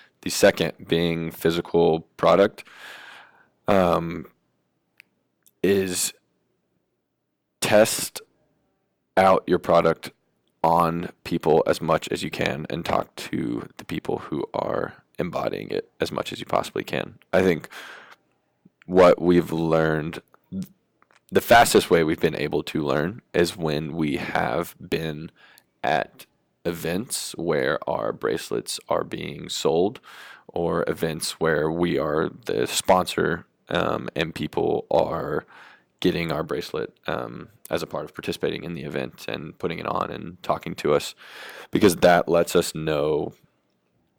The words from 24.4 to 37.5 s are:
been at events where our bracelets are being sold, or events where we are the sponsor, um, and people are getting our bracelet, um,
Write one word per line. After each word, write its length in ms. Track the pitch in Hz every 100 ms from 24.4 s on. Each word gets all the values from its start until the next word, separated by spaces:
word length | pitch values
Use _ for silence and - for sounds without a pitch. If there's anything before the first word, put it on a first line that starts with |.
| 82 76 85 -
been 520 | 85 82 80 76 85 _ - _ _ _
at 440 | - 76 - - - _ _ _
events 680 | 87 85 80 90 131 - - -
where 400 | 85 73 64 - -
our 220 | - 55
bracelets 680 | - 57 - - 57 - - -
are 140 | 82
being 460 | - 80 80 78 80
sold, 500 | - 73 80 101 131 - - - - -
or 380 | 87 85 85 -
events 540 | - 82 78 - -
where 280 | 82 73 78
we 300 | 82 87 67
are 320 | 76 78 80 - -
the 220 | 50 -
sponsor, 760 | - - 92 90 - 82 82 - _ -
um, 400 | 87 82 76 -
and 180 | - 80
people 540 | - - - 82 76 -
are 560 | 80 78 - - 73 - - - - _ -
getting 320 | 90 82 82
our 140 | 76
bracelet, 520 | 78 71 - - 53 _ -
um, 400 | 69 58 - 80